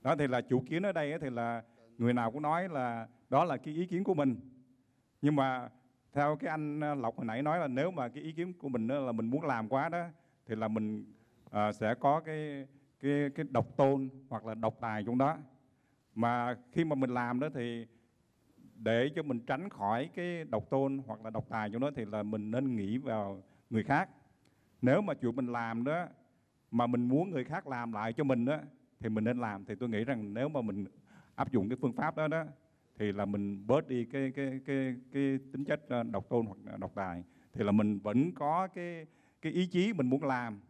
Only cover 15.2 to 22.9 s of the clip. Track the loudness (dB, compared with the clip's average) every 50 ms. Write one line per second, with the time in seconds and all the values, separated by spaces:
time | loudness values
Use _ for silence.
15.2 | 4 4 2 0 -8 -16 -20 _ _ _ _ _ _ _ _ _ _ _ _ 0
16.2 | 0 2 2 2 0 -2 -4 -6 -8 _ 0 0 2 2 2 0 0 0 2 0
17.2 | 0 0 0 0 -2 -2 -4 -4 -4 -4 -4 -6 -10 -12 _ _ _ _ _ _
18.2 | _ _ _ _ _ _ _ _ -20 -20 _ -4 2 4 4 4 4 2 0 -2
19.2 | -2 -2 -2 -2 0 -2 -2 -2 -2 -6 -6 -2 0 0 2 0 0 -4 -6 -6
20.2 | -6 -4 -4 -6 -6 -2 -2 -4 -2 0 0 2 2 2 0 -2 -4 -6 -10 -8
21.2 | -8 -6 -6 -6 -6 -4 -4 -2 -2 -2 -2 -2 -2 -2 -2 -4 -8 -4 -4 -4
22.2 | -2 -2 -4 -4 -4 -2 -2 -2 0 0 0 -2 -2 -2